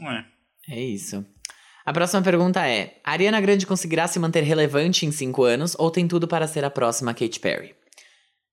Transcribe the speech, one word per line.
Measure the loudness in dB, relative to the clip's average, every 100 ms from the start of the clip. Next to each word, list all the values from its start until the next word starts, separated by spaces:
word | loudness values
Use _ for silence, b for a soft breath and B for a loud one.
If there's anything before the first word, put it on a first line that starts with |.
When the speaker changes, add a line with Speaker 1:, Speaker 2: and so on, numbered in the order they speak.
Speaker 1:
É. | -10 -10 -10 _ _ _ -14 -10
Speaker 2:
É |
isso. | -8 -8 -8 -10 -12 _ -20 B B B
A | -4
próxima | -2 0 2
pergunta | 4 4 4 2 0
é: | 0 -2 -8
Ariana | -6 0 2 2
Grande | 2 2 2
conseguirá | -2 -2 0 0
se | 0
manter | 0 2
relevante | 2 2 2 2 2 2
em | 0
cinco | -4 -4 2
anos | 4 4 0 0
ou | 0
tem | 2 0
tudo | 0 0
para | -2 -2
ser | -2
a | -4
próxima | 0 0 0 -4
Katy | -4 -4 -4
Perry? | -4 -4 -8 _ _ b b b b b b